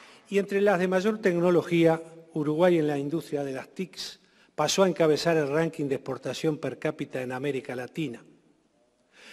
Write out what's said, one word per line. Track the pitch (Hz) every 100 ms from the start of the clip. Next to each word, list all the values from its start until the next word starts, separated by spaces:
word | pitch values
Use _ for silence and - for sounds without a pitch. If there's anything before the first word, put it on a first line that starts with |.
| - - -
y | 196
entre | 196 196
las | 202 185
de | 185
mayor | 185 190 220
tecnología, | 202 175 175 170 - 170 165 160 - - -
Uruguay | 160 147 151 180 175
en | 151
la | 143
industria | 143 160 147 147
de | 143
las | 131 113
tics | - 190 - - - _ _ _
pasó | - 151 -
a | 190
encabezar | 170 160 147 170 160
el | 143
ranking | 147 165 156 143
de | 131
exportación | - 131 139 123 160 151
per | 147 123
cápita | 156 156 147 131
en | 127
América | 127 143 131 120 127
Latina. | 123 - 151 113 - _ _ _ _ _ _ _ _ _ -